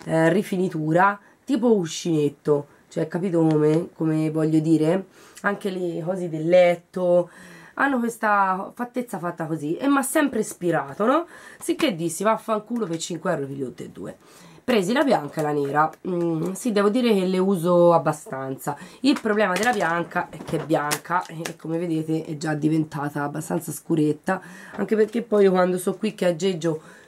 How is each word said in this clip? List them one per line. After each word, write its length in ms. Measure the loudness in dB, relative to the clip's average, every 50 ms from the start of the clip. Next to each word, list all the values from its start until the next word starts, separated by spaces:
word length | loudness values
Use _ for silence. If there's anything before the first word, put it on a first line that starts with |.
| -6
eh, 240 | -2 0 2 4 4
rifinitura 880 | 4 2 0 0 -2 -2 -2 -2 -2 -2 -2 2 4 4 4 4 2 -2 _ _ _ _ _
tipo 300 | -2 -2 2 4 4 4
cuscinetto, 920 | 4 2 -2 -6 -6 -2 0 0 2 2 0 -2 _ 0 0 0 0 0 -6 _ _ _ _
cioè, 200 | -6 -6 -4 -4
capito 320 | -4 -4 -4 0 2 2
come, 480 | 4 4 4 4 4 4 4 2 0 -4 -6
come 360 | -4 -2 0 0 0 0 0
voglio 300 | 0 0 0 2 2 2
dire? 460 | 4 4 4 4 4 4 2 0 -2 -6 _ -20 -20 -20 -14 -6 -4
Anche 280 | -4 -4 -2 -6 -6
le 320 | -6 -4 -6 -6 -6 -6 -6
cose 240 | -4 -4 -4 -4 -6
del 180 | -6 -4 0 4
letto 840 | 6 6 6 6 4 0 _ _ -6 -2 2 4 4 4 2 0 -6 -20 -20 -20 -20 -20 -20 -12 -4
hanno 240 | -2 0 0 0 0
questa 720 | -2 -2 -4 -2 0 2 2 4 2 2 0 -2 -4 -10 -10
fattezza 440 | -10 -10 -8 -6 -8 -8 -6 -8 -6
fatta 280 | -6 -6 -6 -6 -6
così 300 | -6 -4 -4 -4 -4 -4
e 100 | -2 0 0
m'ha 140 | 2 2 0
sempre 380 | 0 0 0 0 0 0 -2
ispirato, 640 | -4 -4 -6 -6 -2 0 0 0 -2 -4 -4 -2 0
no? 220 | 2 2 2 0 -4 -12 -20 -20 -20 -20 -12
Sicché 360 | -6 -6 -4 -2 0 -2 -2
dissi: 280 | -2 -4 -4 -4 -2 0
"Vaffanculo, 640 | 0 0 0 -2 -4 -4 -4 -4 -6 -6 -6 -4
per 120 | -4 -6 -6
cinque 340 | -6 -8 -8 -6 -2 -2 -2
euro 140 | -2 -4
piglio 200 | -6 -6 -8 -8
tutte 180 | -8 -10 -12 -16
e 40 | -16
due." 280 | -14 -14 -14 -14 -14 -16 _ -20 -20 -20 -20 -20 -20 -10 -2 0
Presi 240 | 2 2 2 2 2
la 100 | 2 4
bianca 380 | 4 2 2 0 -4 -4 -2
e 40 | -2
la 80 | 0 0
nera. 380 | 0 0 0 2 2 2 0 0 -6 -6
Mm, 460 | -4 -2 -2 0 0 0 -2 -2 -4 -6
sì, 200 | -4 -4 -2 0
devo 180 | 2 2 2
dire 240 | 2 2 2 4 2
che 100 | 2 2
le 140 | 2 2 2
uso 560 | 2 2 2 0 2 2 4 6 6 6 6
abbastanza. 840 | 6 4 0 -2 -4 -6 -12 -10 -8 -8 -8 -8 -8 -6 -8 -8 -8 -10 -20 -10 -2
Il 180 | 2 2 2 2
problema 360 | 0 -2 0 2 2 2 2
della 180 | 2 2 2 2
bianca 560 | 2 0 0 0 -2 -2 -4 -4 -6 -6 -6
è 80 | -10 -14 -10
che 140 | -6 -4 -4
è 40 | -2
bianca 600 | 0 0 0 0 -2 -6 -8 -6 -4 -4 -4 -4
e, 320 | -6 -12 -12 -12 -12 -12
come 220 | -12 -8 -6 -6 -4
vedete, 440 | -4 -2 -4 -4 -2 -2 -4 -4 -4
è 100 | -6 -10
già 160 | -6 -4 -4 -4
diventata 720 | 0 0 0 2 0 -2 -2 -4 -6 -6 -6 -4 -4 -6
abbastanza 500 | -6 -6 -8 -6 -4 -6 -6 -6 -6 -12
scuretta, 680 | -10 -6 -4 0 0 2 0 0 -2 -2 -4 -4 -4 -6 -14 -20 -20 -20 -14 -8
anche 220 | -6 -4 -2 2
perché 280 | 0 0 0 0 -6 -4
poi 220 | 0 2 4 4
io 80 | 6 6
quando 260 | 4 2 2 2 -2
so 180 | -2 -4 -4
qui 180 | -2 -4 -4 -4
che 120 | -2 -2
aggeggio, 560 | 0 0 0 0 -2 -2 0 -2 -2 -2 -4 -8 -14 -20 -20 -20